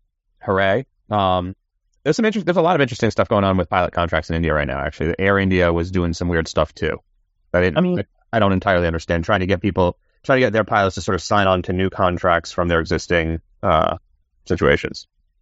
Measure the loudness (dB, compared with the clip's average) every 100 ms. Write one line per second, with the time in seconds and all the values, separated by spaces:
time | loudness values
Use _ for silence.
0 | _ _ _ _ -4 0 2 0 -4 _
1 | -6 0 2 0 -4 -12 _ _ _ _
2 | -8 -2 -2 -2 -2 0 2 2 0 0
3 | -4 0 0 2 2 0 0 0 0 -2
4 | -2 -2 -2 -2 0 0 -2 -4 -6 -4
5 | -4 0 2 2 2 2 2 0 -2 -2
6 | -2 -2 -2 -2 -2 -2 -2 -2 -6 -6
7 | _ _ _ _ _ 0 2 2 0 0
8 | -4 _ _ 0 2 2 2 2 2 -2
9 | -2 -2 0 0 0 0 0 0 0 -2
10 | _ _ -2 2 2 0 0 2 0 -2
11 | -4 -4 0 2 2 0 0 -2 -2 0
12 | -2 0 0 0 -2 -4 0 0 0 -4
13 | 0 0 0 -4 _ _ 0 2 2 -2
14 | _ _ _ _ -6 0 2 2 0 -12
15 | -20 _ _ _